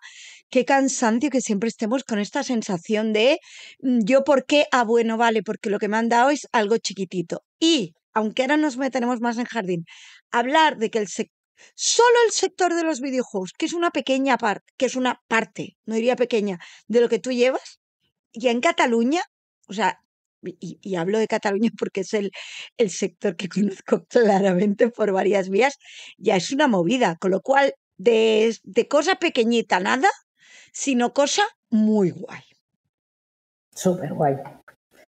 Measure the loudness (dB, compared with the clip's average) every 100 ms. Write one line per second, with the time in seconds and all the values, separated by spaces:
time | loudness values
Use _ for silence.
0 | -4 -20 -20 -20 _ 0 2 2 2 0
1 | 0 0 0 -2 -2 -2 -2 -4 -4 -4
2 | -2 -4 -4 -6 -4 -4 -4 -6 -2 -2
3 | 0 2 2 2 -4 -20 -20 -8 0 0
4 | 4 2 4 0 4 2 2 0 2 2
5 | 0 0 2 0 -4 -6 -4 -4 -2 -2
6 | 2 2 2 0 -2 -2 0 0 -2 -8
7 | -6 -6 -6 -10 _ -2 2 2 -2 _
8 | _ -4 -2 -2 0 2 0 -2 -4 -2
9 | -2 -2 -4 -4 -6 -6 -4 -6 -8 -20
10 | -20 -20 -4 -2 2 2 2 0 -4 -2
11 | -4 -6 -10 _ _ _ -20 -6 -2 4
12 | 6 6 4 2 -4 0 0 0 -2 -2
13 | -4 -4 -4 -6 -8 -6 -6 -2 -2 -2
14 | -2 0 2 0 0 -4 _ -4 -2 0
15 | -4 -4 -2 -2 -2 -12 -14 _ -6 -2
16 | 0 0 0 0 -2 -6 -12 -20 0 2
17 | 2 0 -2 0 0 0 -8 -20 _ _
18 | _ _ _ -4 -2 2 0 2 2 2
19 | 2 0 -4 _ _ _ -14 -2 -2 -4
20 | _ _ _ _ -16 -12 -16 -14 -8 -4
21 | -2 0 0 -2 -2 0 -2 -2 -6 -6
22 | -4 -4 -4 -10 -18 -18 -16 -2 -2 -2
23 | -6 -4 -6 -6 -6 -2 -2 -4 -4 -4
24 | _ 2 4 4 2 2 0 2 0 0
25 | -2 0 0 0 0 0 0 -2 -20 -20
26 | -20 -6 0 0 0 0 2 2 2 2
27 | 0 0 -2 -2 2 2 2 -2 _ -2
28 | 2 4 4 2 2 -2 -2 -2 2 0
29 | 2 0 0 0 2 0 0 0 0 2
30 | 0 0 _ _ _ -20 _ -8 -2 0
31 | 0 0 0 0 -2 _ -2 0 2 2
32 | 2 -2 -16 -18 _ _ _ _ _ _
33 | _ _ _ _ _ _ _ -2 -2 0
34 | -6 0 0 0 -8 -20 -20 _ _ _
35 | _